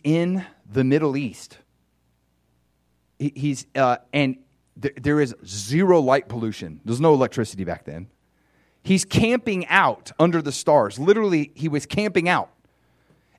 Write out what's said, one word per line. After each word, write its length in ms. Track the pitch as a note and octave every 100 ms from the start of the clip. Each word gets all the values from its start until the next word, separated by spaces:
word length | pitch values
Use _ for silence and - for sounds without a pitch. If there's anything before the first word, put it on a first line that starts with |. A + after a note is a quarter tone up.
in 420 | C#3+ E3 F3 F#3 F3+ _ -
the 140 | A#2
Middle 320 | C3 D3 D3+ C#3
East. 420 | B2+ - - - _ _ _ _ _ _ _ _ _ _ _ _ _ _ _ -
He, 140 | C#3+
he's, 320 | - D3 C3 - C3+
uh, 220 | B2+ B2 _
and 280 | C#3+ C3+ B2+ _ _ _ -
th-, 140 | C#3 -
there 200 | C#3+ D3+
is 120 | C3+ - F2+
zero 560 | G2+ G2+ D#3 F#3+ F3
light 260 | B2+ C#3 -
pollution. 540 | A#2+ A2 G2+ E2+ D2+
There's 160 | G#2+ A#2+
no 140 | D#3+
electricity 500 | C#3+ B2 - A2 G2
back 220 | F2+ D#2+ -
then. 240 | D#2 G2+ _ _ _ _ _ _ _
He's 220 | - F#3+ -
camping 600 | - A3+ B3 A#3+ F#3 E3+
out 440 | F#3 D#3 G#2+ - -
under 220 | E3+ E3
the 100 | C#3+
stars. 480 | C3 - D3 G#2 G2+
Literally, 540 | D#3+ G#3 G#3 E3 D3 -
he 140 | D#3
was 160 | D3 -
camping 420 | - G#3 F3+ E3+
out. 220 | D#3+ - _ _ _ _ _ _ _ _